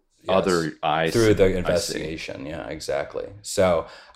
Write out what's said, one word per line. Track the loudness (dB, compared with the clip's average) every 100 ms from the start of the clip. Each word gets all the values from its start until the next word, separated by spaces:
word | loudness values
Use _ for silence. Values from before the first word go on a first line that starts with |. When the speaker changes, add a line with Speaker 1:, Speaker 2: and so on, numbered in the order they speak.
| _ _
Speaker 1:
Yes. | 0 2
Speaker 2:
other | 4 2 0 -4
eyes. | -2 0 2
Speaker 1:
Through | 4 4 6
the | 4
Speaker 2:
I |
see. | 2
Speaker 1:
investigation. | 0 0 0 -6 -8 -10 -10 -12 -12
Yeah, | -12 -10
exactly. | -12 -6 -6 -6 -8 -10 -14
So | -6 2 4 4 -2 -14 -12